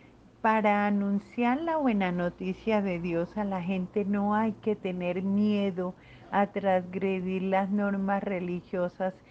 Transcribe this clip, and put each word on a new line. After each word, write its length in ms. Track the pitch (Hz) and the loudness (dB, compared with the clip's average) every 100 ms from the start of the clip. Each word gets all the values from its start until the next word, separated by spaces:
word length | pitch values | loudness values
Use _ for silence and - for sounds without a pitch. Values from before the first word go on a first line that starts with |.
| - - - - | -20 -20 -20 -2
Para 440 | 226 220 208 208 208 | 2 4 4 4 2
anunciar 760 | 202 202 202 - - 240 262 | 2 2 0 -2 -2 0 0
la 160 | 339 320 | 0 0
buena 340 | 269 208 185 | 2 2 2
noticia 680 | 175 175 - 185 185 220 214 | 0 -2 -2 -6 -4 0 0
de 160 | 196 175 | 0 -2
Dios 360 | 175 170 170 214 | -2 -2 -2 -4
a 80 | |
la 200 | 202 190 | -4 -2
gente 420 | 175 190 180 208 196 | -2 -2 -2 -2 0
no 300 | 202 202 208 | 0 2 2
hay 160 | 220 | 0
que 240 | 214 220 208 | -2 -4 -2
tener 480 | 185 180 175 180 | -4 -4 -2 -2
miedo 720 | 190 202 214 208 202 180 180 - - - - | 0 2 2 2 0 -2 -4 -6 -16 -20 -2
a 160 | 190 202 | 0 0
transgredir 920 | 202 196 185 180 185 190 190 180 185 | 0 2 2 0 -2 -2 -2 -2 -2
las 280 | 190 190 196 | 0 0 2
normas 520 | 208 202 196 196 196 | 0 0 0 0 -2
religiosas 920 | 202 185 180 175 - 185 180 - 190 185 - | -2 -4 -4 -6 -4 -4 -4 -2 -4 -6 -14